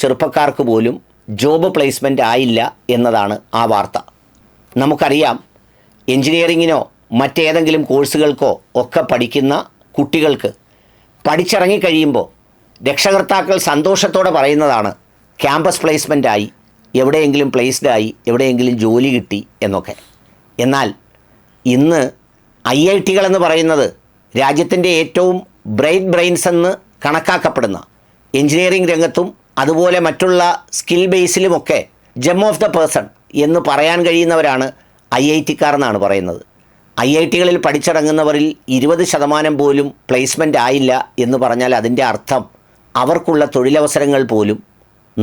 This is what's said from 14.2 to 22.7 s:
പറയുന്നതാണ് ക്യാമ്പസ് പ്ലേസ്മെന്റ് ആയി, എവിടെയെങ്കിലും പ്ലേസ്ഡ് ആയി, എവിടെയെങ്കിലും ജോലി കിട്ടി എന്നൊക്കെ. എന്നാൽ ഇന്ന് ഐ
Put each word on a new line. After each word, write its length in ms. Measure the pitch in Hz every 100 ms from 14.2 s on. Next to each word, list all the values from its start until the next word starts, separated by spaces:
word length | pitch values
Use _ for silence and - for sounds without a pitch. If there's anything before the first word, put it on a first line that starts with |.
| 185 156
പറയുന്നതാണ് 560 | 135 147 147 117 104 95 _ _ _ -
ക്യാമ്പസ് 440 | 139 147 170 170
പ്ലേസ്മെന്റ് 480 | 160 156 151 147 127
ആയി, 120 | 104 104 - _ _ _
എവിടെയെങ്കിലും 560 | 127 131 156 151 139 139
പ്ലേസ്ഡ് 360 | 127 123 127 139 113
ആയി, 120 | 110 - -
എവിടെയെങ്കിലും 460 | 120 131 120 123 120
ജോലി 260 | 113 120 135 123
കിട്ടി 240 | - 101 - _ 107
എന്നൊക്കെ. 300 | 95 95 - - _ _ _ _ -
എന്നാൽ 240 | 127 139 117 - _ _ _ _ _ _ 127
ഇന്ന് 260 | 123 151 165 131 - _ _ _ _
ഐ 160 | 117